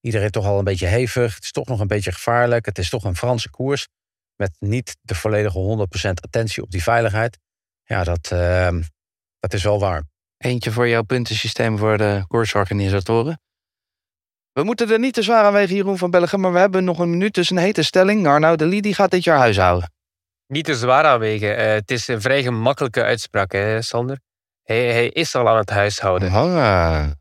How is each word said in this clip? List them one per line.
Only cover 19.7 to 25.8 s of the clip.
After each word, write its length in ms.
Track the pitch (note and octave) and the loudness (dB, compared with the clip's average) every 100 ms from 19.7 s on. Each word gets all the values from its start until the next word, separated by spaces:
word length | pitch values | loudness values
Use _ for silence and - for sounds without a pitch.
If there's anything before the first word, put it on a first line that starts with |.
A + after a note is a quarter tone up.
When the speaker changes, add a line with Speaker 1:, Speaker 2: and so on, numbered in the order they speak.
| F2+ E2+ _ _ _ _ _ - | 2 -2 _ _ _ _ _ -10
Speaker 3:
Niet 180 | C#3+ | -8
te 100 | D#3+ | -4
zwaar 300 | C3 B2 C3 | -2 2 4
aan 140 | D#3 B2 | 6 4
wegen. 380 | A2 G#2+ G#2 A2 | 2 -2 -2 0
Eh, 100 | A2 | 0
het 180 | G#2+ G#2 | 0 -2
is 180 | B2 - | -4 -4
een 120 | A#2 | -4
vrij 220 | G2+ C#3 | 0 0
gemakkelijke 600 | B2+ A#2 A#2 C#3 C3 A#2 | 0 0 0 0 -2 -2
uitspraak, 500 | A#2 A#2+ - A2 F#2 | 0 -2 -4 -4 -2
hè, 300 | G2 G#2 A2 | -2 -2 -2
Sander. 380 | A#2 A#2 B2 C3+ _ _ _ _ | -4 -4 -4 -8 _ _ _ _
Hij, 300 | - A2+ A#2+ | -4 -2 0
hij 160 | A#2 A#2+ | 2 0
is 260 | - - | -2 -4
al 140 | C3 A#2 | 0 2
aan 80 | A2+ | 2
het 140 | G2+ | 2
huishouden. 600 | G2+ | 0